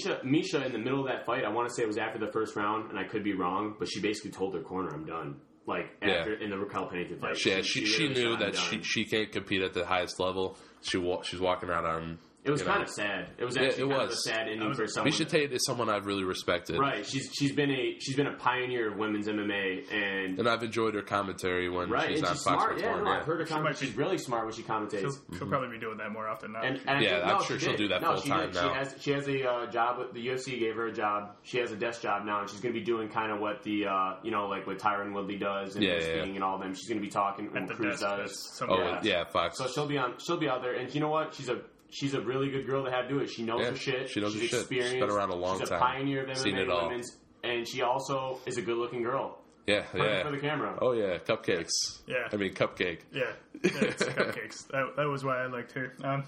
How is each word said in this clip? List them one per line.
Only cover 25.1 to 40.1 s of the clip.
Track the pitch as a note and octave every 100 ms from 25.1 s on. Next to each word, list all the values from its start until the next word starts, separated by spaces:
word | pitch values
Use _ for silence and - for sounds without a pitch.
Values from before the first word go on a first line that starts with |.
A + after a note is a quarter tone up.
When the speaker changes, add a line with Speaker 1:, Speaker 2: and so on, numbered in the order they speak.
| C3+ - F#2+
Speaker 2:
Mm-hmm. | -
Speaker 3:
probably | C#3 B2
be | A2+
doing | A2+ G#2+
that | G#2+
more | A2 G#2+
often | A2 G#2+
now. | A2
Speaker 1:
And, | B2 C#3 C3
and |
I | C#3
Speaker 2:
Yeah, | G2+ F2
Speaker 1:
think, | F#2
Speaker 2:
I'm | G3
Speaker 1:
no, | -
Speaker 2:
sure | A#2+
Speaker 1:
she | -
Speaker 2:
she'll |
Speaker 1:
did. | -
Speaker 2:
do | G#2
that | F2+
Speaker 1:
No, | E3
Speaker 2:
full | F#2+
Speaker 1:
she | F#2+
Speaker 2:
time | F#2+ F2+
Speaker 1:
did. |
Speaker 2:
now. | F2+
Speaker 1:
She | F2 G#2+
has, | C3+ -
she | C#3+
has | C#3 C#3
a, | C3+ B2+
uh, | A#2+ A#2
job | A#2 A#2+ B2
with, | B2
the | A#2+
U | A#2
F | C3
C | C3+ A#2+
gave | A2 A2
her | A2+
a |
job. | G#2+ G#2+ G#2 G2+ -
She | - B2
has | A#2
a | G#2+
desk | A#2 -
job | A2 G2+ G#2
now, | G#2
and | G2+
she's | G2+
gonna | B2 A2+
be |
doing | G#2 A2+ G#2+
kinda | A2+ A2 G#2
what | G#2 G#2
the, | G#2+ G#2 G2
uh, | F#2+ F#2+ F#2+
you | A2
know, | G#2 G2
like, | G2 F#2
what | F#2+
Tyron | G#2+ G2+ G2+
Woodley | G2+ G2 G2
does | G2+ G2 G2 G2+
and |
Speaker 2:
Yeah, | G2 E2+
Speaker 1:
Bisping | E2 D#2+
Speaker 2:
yeah, | D#2
yeah. | F#2+
Speaker 1:
and |
all | F#2+ F#2+
them. | F#2+ F#2
She's | A#2
gonna | G#2+
be | G2+
talking | G#2+ G2 G2+ G2+
Speaker 3:
At |
Speaker 1:
when | - F#2
Speaker 3:
the |
Speaker 1:
Cruz | - G#2 G2
Speaker 3:
desk, | G2+ G2+
Speaker 1:
does. | F#2 - - -
Speaker 3:
some | B2
Speaker 2:
Oh, | F#2
Speaker 1:
Yeah. | F2+ F2
Speaker 2:
yeah, | G#2+ F2
Fox. | E2 F2+ E2+ -
Speaker 1:
So | B2+
she'll | C#3+ C#3+
be | C#3+
on, | B2